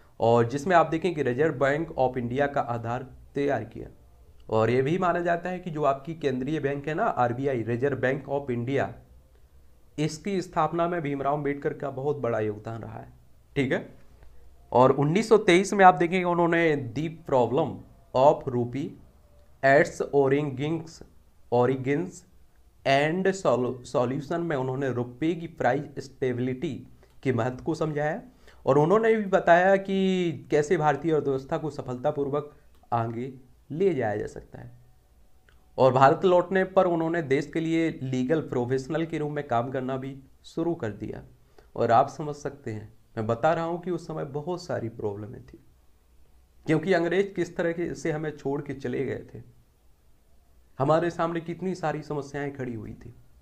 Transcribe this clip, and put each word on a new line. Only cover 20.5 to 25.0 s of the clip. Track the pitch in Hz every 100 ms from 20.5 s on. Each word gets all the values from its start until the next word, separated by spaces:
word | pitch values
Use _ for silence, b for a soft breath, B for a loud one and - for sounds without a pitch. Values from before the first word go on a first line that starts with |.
| 123 147 165 165 - - - _ _ -
origins | 120 123 135 127 147 185 - - - - _ - _ 131
and | 139 151 180 190 190
solu-, | 151 120 123 120 - 139
solution | 123 143 151
में | 170 170 139
उन्होंने | 131 131 139
रुपये | 120